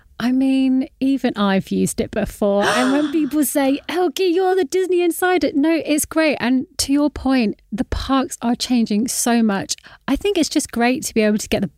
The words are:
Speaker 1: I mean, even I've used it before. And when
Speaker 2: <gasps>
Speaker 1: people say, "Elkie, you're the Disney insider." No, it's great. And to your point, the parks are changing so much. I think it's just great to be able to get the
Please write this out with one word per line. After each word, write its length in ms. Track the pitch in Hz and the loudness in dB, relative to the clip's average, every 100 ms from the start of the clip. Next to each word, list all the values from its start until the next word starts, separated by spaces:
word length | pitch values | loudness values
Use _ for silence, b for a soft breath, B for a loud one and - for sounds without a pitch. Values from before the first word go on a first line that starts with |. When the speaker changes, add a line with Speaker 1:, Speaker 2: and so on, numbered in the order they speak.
| _ - | _ -6
Speaker 1:
I 140 | 233 | -2
mean, 560 | 254 269 269 262 262 277 - | 0 2 2 2 0 -2 -2
even 340 | 269 277 247 - | -2 0 -2 0
I've 340 | 202 190 - | 0 0 0
used 280 | 190 190 - | -2 -2 -2
it 100 | - | -4
before. 540 | 214 202 - 208 202 | -4 -6 -2 0 2
And 300 | 202 214 254 | 2 2 2
when 180 | 277 302 | 2 0
Speaker 2:
<gasps> 80 | 320 | -2
Speaker 1:
people 240 | 285 302 | -2 0
say, 360 | 285 302 269 277 - | 0 0 0 0 -4
"Elkie, 440 | 330 359 - 381 | -2 -2 0 0
you're 220 | 339 370 370 | 2 2 0
the 80 | |
Disney 380 | 285 370 370 349 | 0 0 0 2
insider." 480 | 349 - 370 359 294 | 0 0 0 2 0
No, 200 | 277 311 330 - | 2 2 0 0
it's 200 | 302 - | -2 -2
great. 320 | 302 311 240 | 0 0 0
And 260 | 240 254 320 - | 0 0 -2 -6
to 160 | - | 0
your 160 | 285 294 | 2 0
point, 520 | - 262 262 208 - _ | 0 0 2 0 -2 _
the 120 | 214 | -6
parks 540 | 254 - - 269 254 - | -4 -4 0 0 -2 -4
are 140 | 233 240 | -4 -2
changing 540 | - 247 226 208 233 | 0 0 2 0 -2
so 340 | - 240 233 | -2 0 2
much. 320 | 226 196 - - B B - | 2 0 -4 -10 B B -4
I 80 | 277 | -2
think 220 | 403 403 | 0 0
it's 100 | 277 | 0
just 220 | 311 - | -2 -2
great 320 | 226 240 254 - | 0 0 0 -2
to 80 | |
be 80 | 226 | 0
able 160 | 214 214 | 2 0
to 120 | - | -2
get 120 | 208 | -4
the 80 | 196 | -4